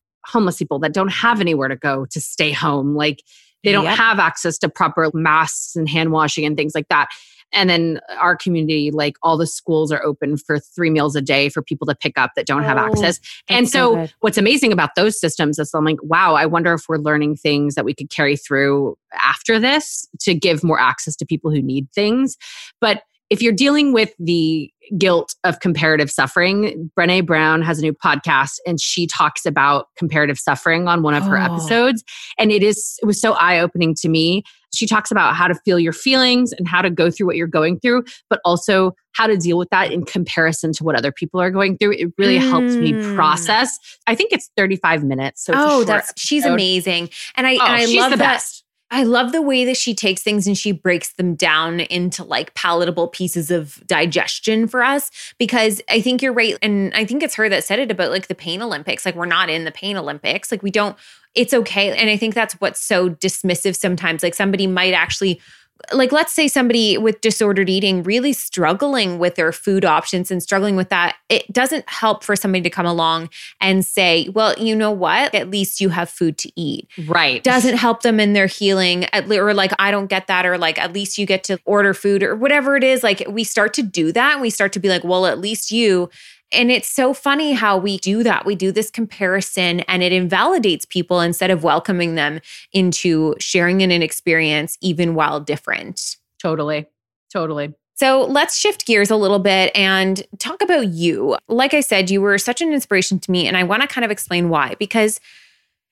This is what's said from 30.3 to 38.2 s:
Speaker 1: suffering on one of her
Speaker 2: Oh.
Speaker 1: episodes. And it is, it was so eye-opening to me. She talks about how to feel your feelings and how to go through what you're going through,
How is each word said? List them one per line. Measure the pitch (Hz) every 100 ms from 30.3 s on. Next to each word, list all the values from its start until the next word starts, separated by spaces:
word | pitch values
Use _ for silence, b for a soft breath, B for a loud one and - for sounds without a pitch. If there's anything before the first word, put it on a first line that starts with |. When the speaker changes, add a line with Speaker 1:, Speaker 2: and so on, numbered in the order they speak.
| 135
Speaker 1:
suffering | - 139 170 165 175
on | 170
one | 156
of | 147 -
her | -
Speaker 2:
Oh. |
Speaker 1:
episodes. | - 170 160 233 247 226 - B B -
And | 220
it | 208
is, | 202 208 - -
it |
was | 220 196
so | 226
eye-opening | 202 170 175 175 175 165 156
to | 165
me. | 160 160 185 - b b
She | - 226
talks | 214 -
about | 214 151
how | 165 175
to | 175
feel | - 175
your | 165
feelings | 160 - 262 254 247 247
and | - 175
how | 180
to | 185
go | 175 170
through | 165 185
what |
you're | 170 165
going | 160 160 180
through, | 247 247 247 B